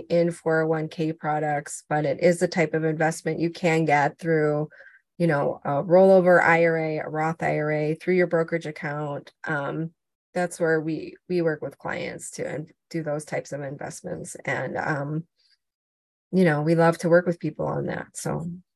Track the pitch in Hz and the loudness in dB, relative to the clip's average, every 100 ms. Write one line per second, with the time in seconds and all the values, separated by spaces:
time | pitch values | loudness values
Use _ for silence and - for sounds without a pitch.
0 | - 170 170 165 165 160 160 160 156 - | 0 2 2 0 0 2 2 0 -4 -4
1 | 156 160 156 151 151 143 143 - - 151 | -4 -4 -4 -2 -2 -2 -6 -14 -4 -2
2 | 143 135 170 170 175 185 156 160 160 156 | 0 2 2 4 0 0 0 0 0 0
3 | 160 165 160 160 170 165 175 160 156 147 | 0 0 -4 -2 -4 0 0 2 4 2
4 | 143 - 165 156 151 147 151 - - - | 2 -2 0 2 2 0 -4 -10 -20 -20
5 | _ - 170 143 143 - 143 143 165 180 | _ -2 0 2 -2 -4 -4 -4 4 6
6 | 190 190 180 175 - 165 170 160 156 156 | 8 8 8 6 6 4 4 2 -2 -4
7 | - 156 160 165 156 151 151 151 151 160 | -4 -4 -2 -2 -2 -2 0 0 -2 -2
8 | - 180 175 170 165 170 165 151 151 147 | 0 2 2 2 0 -4 -6 -8 -8 -6
9 | 147 143 - _ - 147 139 156 165 - | -6 -8 -12 _ -6 -4 -4 -4 -6 -10
10 | _ _ _ 180 175 - 165 160 156 156 | _ _ _ -4 -4 -2 0 0 -2 -6
11 | - - - 180 165 151 143 - - 147 | -8 -14 -4 -2 0 -2 -8 -10 -10 -8
12 | - - - - - - 156 _ _ 165 | -8 -10 -12 -10 -8 -8 -12 _ _ -8
13 | 156 147 151 170 - 143 139 143 - - | -6 -6 -6 -8 -8 -10 -10 -10 -12 -12
14 | - - - - - 135 131 - - 147 | -12 -12 -12 -10 -6 -6 -6 -6 -4 -4
15 | 143 156 - _ _ _ _ _ _ _ | -4 -6 -8 _ _ _ _ _ _ _
16 | _ _ _ 185 175 147 151 165 165 165 | _ _ _ 2 4 4 2 4 4 2
17 | 170 175 175 170 156 - 175 143 135 - | 4 4 4 -2 -6 -4 -4 -4 -4 -8
18 | - - - 151 170 180 - | -10 -10 -6 -6 -6 -12 -16